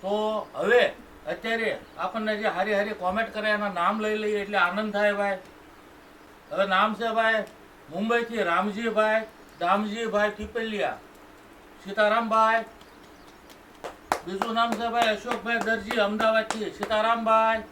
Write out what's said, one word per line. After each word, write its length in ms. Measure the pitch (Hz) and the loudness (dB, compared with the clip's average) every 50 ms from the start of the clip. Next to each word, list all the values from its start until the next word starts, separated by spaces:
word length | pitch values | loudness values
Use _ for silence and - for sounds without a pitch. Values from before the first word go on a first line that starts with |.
તો 460 | - 190 208 214 214 214 220 214 - - - | -2 -2 -2 0 0 0 -2 -2 -6 -6 -6
હવે 340 | 135 151 202 233 240 202 - - - - - - - - | -4 0 4 6 6 6 4 0 -6 -20 -20 -20 -14 -10
અત્યારે 520 | - 170 - - 226 226 226 220 202 - - - - - - | -8 -8 -6 -4 -4 -2 -2 -2 -2 -4 -6 -10 -16 -10 -6
આપણને 380 | 170 190 - 226 214 214 214 | -6 -6 -4 -4 -4 -2 -2
જે 120 | 208 220 202 | 0 -2 -2
હારી 260 | - 175 190 208 214 | 0 0 0 0 2
હારી 160 | 196 208 214 | 0 0 -2
કોમેન્ટ 440 | 220 - 180 180 185 220 226 226 - | -4 -4 -2 -2 0 0 -2 -4 -4
કરે 160 | 214 208 214 | -4 -2 0
એના 180 | 208 208 208 202 | 0 0 0 -4
નામ 320 | 185 175 170 185 214 220 | -2 0 0 0 0 0
લઈ 180 | 214 214 214 214 | -2 -2 -2 -2
લઈએ 240 | 214 214 214 202 | -2 -2 -2 -2
એટલે 160 | 196 196 208 196 | -4 -2 2 2
આનંદ 340 | 180 175 185 208 220 214 | 2 2 2 -2 -4 -2
થાય 200 | 202 202 208 208 | 0 2 2 2
ભાઈ. 260 | 202 202 202 202 196 185 - - - - - - - - - - - - - - - - - - - - - - | 2 2 0 -2 -2 -4 -6 -16 -20 -20 -20 -20 -20 -20 -20 -20 -20 -20 -20 -20 -20 -20 -20 -20 -20 -20 -14 -8
હવે 160 | 147 175 196 | 0 0 2
નામ 280 | 185 185 190 208 220 220 | 2 4 4 4 2 2
છે 140 | 196 233 226 | -2 -4 0
ભાઈ 360 | 220 226 226 220 220 220 202 - - - - - - - - - | 0 2 2 4 2 2 0 -4 -12 -20 -20 -20 -20 -20 -20 -10
મુંબઈથી 520 | 156 185 208 220 233 233 233 226 226 220 | -6 -4 0 2 2 0 0 -2 -2 -2
રામજીભાઈ 800 | 190 170 170 180 196 208 196 214 233 226 208 214 214 214 220 220 220 - - - - - - - | 0 2 2 2 0 0 -2 -2 -4 0 2 2 2 4 2 2 0 -4 -14 -20 -20 -20 -8 -4
દામજીભાઈ 680 | 175 175 190 208 214 214 202 233 233 220 202 208 208 214 | 0 2 2 2 2 -2 -4 -4 -4 -2 0 2 0 0
પીપલિયા, 680 | 208 - 214 208 - 233 226 220 214 202 165 135 113 - - - - - - - - - - - - - - - - - - | -2 -6 -12 -8 -6 -6 -6 -4 -2 -2 -2 -4 -4 -8 -14 -20 -20 -20 -20 -20 -20 -20 -20 -20 -20 -20 -20 -20 -20 -18 -14
સીતારામભાઈ. 800 | 190 196 - 214 208 214 233 233 220 220 220 220 220 226 - - - - - - - - - - - - - - - - - - - - - - - - - - - - - - - - - - | -10 0 2 2 4 4 2 0 2 4 4 4 4 4 2 -2 -4 -14 -20 -20 -20 -20 -20 -20 -20 -20 -20 -20 -20 -20 -20 -20 -20 -20 -20 -20 -20 -20 -14 -14 -14 -14 -14 -4 -4 -4 -4 -4
બીજું 280 | 170 196 196 - 226 220 | -8 -4 -4 -2 -2 2
નામ 180 | 226 233 233 | 0 2 0
છે 160 | 226 208 233 233 | 0 -2 -2 -2
ભાઈ 280 | 226 240 233 220 214 | 0 2 2 2 2
અશોકભાઈ 420 | 202 - 240 233 220 185 226 233 226 | -2 -4 -6 -6 -4 -4 -2 -2 -2
દરજી 320 | 196 220 226 220 - 214 | 0 0 -2 -2 -2 -4
અમદાવાદથી, 800 | 240 226 208 202 214 214 226 220 220 220 214 - - 220 208 190 | 0 0 0 0 0 2 2 2 2 2 0 -2 -6 -6 -6 -6
સીતારામભાઈ. 920 | - - 202 - 220 214 214 226 233 233 226 220 220 220 220 220 226 220 214 - | -6 -8 -4 0 0 2 2 2 2 2 2 4 4 4 4 4 2 0 -4 -10